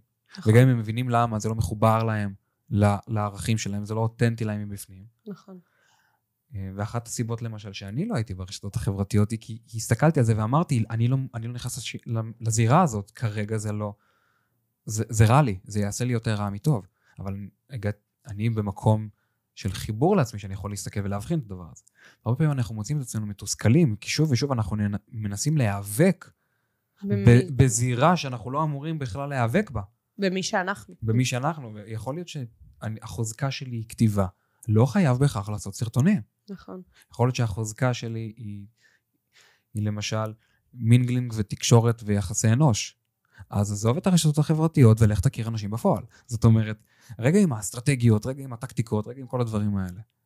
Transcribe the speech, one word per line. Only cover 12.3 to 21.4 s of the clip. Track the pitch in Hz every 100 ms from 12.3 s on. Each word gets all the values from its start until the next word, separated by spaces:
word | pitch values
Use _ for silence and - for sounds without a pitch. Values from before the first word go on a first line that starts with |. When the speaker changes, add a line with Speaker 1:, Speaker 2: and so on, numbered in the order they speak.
| -
Speaker 2:
לזירה | 113 110 113 151
הזאת, | 175 110 98
כרגע | - 110 104 104 110
זה | 107
לא... | 104 104 104 _ _ _ _ _ _ _ _ -
זה, | 107 -
זה | 110 110
רע | 131
לי, | 139 92
זה | - 104
יעשה | 101 101 123
לי |
יותר | 120 113
רע | 104 104
מטוב." | 98 151 127 90 _ _ -
אבל | 98 98 101 - _
הגע-, | 127 104 104 _ _ -
אני | 101 113
במקום | 110 104 95 110 110 107 - _ _ _ -
של | 101
חיבור | 95 - 107 156 202
לעצמי, | 127 107
שאני | 98
יכול | 101 101
להסתכל | 104 - 104
ולהבחין | 98 101 107
את | 165